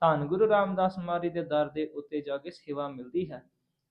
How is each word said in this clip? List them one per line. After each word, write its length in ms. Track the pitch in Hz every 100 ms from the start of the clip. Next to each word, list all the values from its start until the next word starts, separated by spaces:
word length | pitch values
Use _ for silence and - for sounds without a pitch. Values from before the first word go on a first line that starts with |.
ਧੰਨ 260 | 165 147 147
ਗੁਰੂ 220 | 190 214
ਰਾਮਦਾਸ 500 | 208 190 190 190 190
ਮਹਾਰਾਜ 280 | 175 175 170
ਦੇ 180 | 170
ਦਰ 240 | 165 151 143
ਦੇ 180 | 147 156
ਉੱਤੇ 340 | 147 143 151
ਜਾ 160 | 143 139
ਕੇ 140 | 156
ਸੇਵਾ 380 | - - 143 143
ਮਿਲਦੀ 420 | 135 127 170 180
ਹੈ। 200 | 127 - _ _ _ _